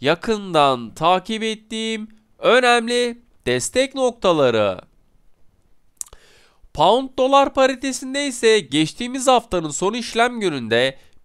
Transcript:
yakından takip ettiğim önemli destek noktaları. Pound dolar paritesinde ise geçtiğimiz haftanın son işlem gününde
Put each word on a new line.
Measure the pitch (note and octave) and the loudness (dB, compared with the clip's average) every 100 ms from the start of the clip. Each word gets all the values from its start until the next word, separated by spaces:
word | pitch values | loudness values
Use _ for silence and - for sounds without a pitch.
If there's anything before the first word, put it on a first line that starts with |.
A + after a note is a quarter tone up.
yakından | B2+ E3+ - G#3+ G3 D#3+ C#3+ B2+ A#2 | -2 -2 -2 -6 -2 2 2 2 -6
takip | F2+ D#3 F#3 F#3 A3 | -2 0 0 -2 -6
ettiğim | A3 A3 _ A3 A3 A3 G#3+ - _ _ | -6 -8 _ -8 -6 -8 -10 -18 _ _
önemli | - A#3+ B3 A#3+ A3+ A#3+ A#3+ A#3 _ _ - | 2 4 4 2 0 -2 -2 -6 _ _ -2
destek | B2 - B3+ C4+ C4+ | -2 -2 -2 -2 0
noktaları. | B3+ A#3+ G3 E3 C3 A2+ G#2 F2+ - _ _ _ _ _ - _ _ _ _ _ - - _ _ _ _ - | -2 0 0 4 4 2 0 -2 -10 _ _ _ _ _ -20 _ _ _ _ _ -18 -18 _ _ _ _ -18
Pound | - E3 A#3 C4+ - | 0 2 2 0 -4
dolar | C4 C#4 C#4 | 2 4 4
paritesinde | C#4 C4 C4 C#4 B3+ C4 C4+ C#4+ | 2 0 0 -6 -8 -8 -6 -6
ise | A#3 A3+ A3 | 0 2 2
geçtiğimiz | C#3 D3 D#3 - B3 C4 B3+ | 0 -2 -2 -4 -10 -4 2
haftanın | B3 - F#3 D#3 | 2 2 -6 -6
son | C#3 F#3 | -4 -4
işlem | A#3+ A#3 A3 A#3+ A#3+ | -4 -6 -2 -2 0
gününde | G3 C#3+ A#2 A#2 C3 C3+ - - | -4 -4 -2 0 0 -2 -18 -16